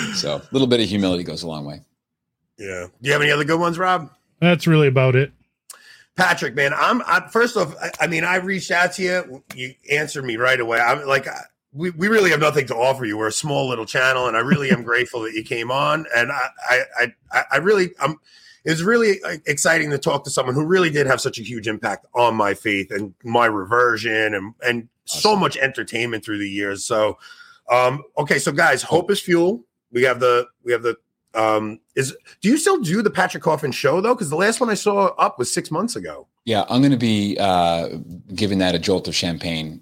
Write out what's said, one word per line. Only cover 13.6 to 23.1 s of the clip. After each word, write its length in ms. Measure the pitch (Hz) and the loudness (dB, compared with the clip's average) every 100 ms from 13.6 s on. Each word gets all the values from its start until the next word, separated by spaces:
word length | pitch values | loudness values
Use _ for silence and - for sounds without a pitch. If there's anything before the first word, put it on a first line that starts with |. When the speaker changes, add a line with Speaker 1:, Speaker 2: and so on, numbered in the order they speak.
| 131 | -2
Speaker 2:
little 160 | 117 110 | -4 -4
channel, 420 | 135 131 131 123 | 0 2 2 0
and 80 | 113 | 0
I 60 | |
really 300 | 123 147 135 | 2 2 2
am 120 | 127 | 0
<laughs> 0 | |
grateful 380 | 117 120 120 123 | 0 -2 -2 -4
that 120 | 110 | -6
you 100 | 110 | -6
came 280 | 110 120 117 | -6 -4 -2
on. 340 | 135 147 151 156 120 | 0 0 0 0 0
And 160 | 120 | 0
I, 160 | 139 131 - - | -2 -6 -6 0
I, 120 | 127 131 120 | 0 0 -2
I, 140 | 120 - - | -4 -4 -6
I, 120 | 127 143 | -4 0
I 40 | 139 | 0
really, 340 | 175 208 180 - | 2 2 0 -2
I'm, 180 | 139 156 _ _ - _ 156 | -4 -4 _ _ -20 _ -4
it's 160 | 160 | 0
really, 400 | 175 233 226 190 | 2 4 4 0
uh, 140 | - 170 - | -2 -6 -4
exciting 440 | 147 175 160 151 | 0 2 2 0
to 60 | 143 | -2
talk 260 | 160 143 143 | 0 -2 -2
to 40 | |
someone 260 | 139 127 131 | -2 0 0
who 100 | 156 | 2
really 240 | 185 170 | 2 2
did 180 | 147 131 | 2 2
have 120 | 123 | 0
such 180 | 135 120 | -2 -6
a 40 | |
huge 240 | 107 120 107 | -10 -8 -6
impact 380 | 107 110 95 _ | -4 -4 -6 _
on 220 | 120 120 113 | 2 2 4
my 180 | 101 | 0
faith 380 | 95 113 98 95 | 0 -2 -2 -2
and 220 | 101 104 | -6 -8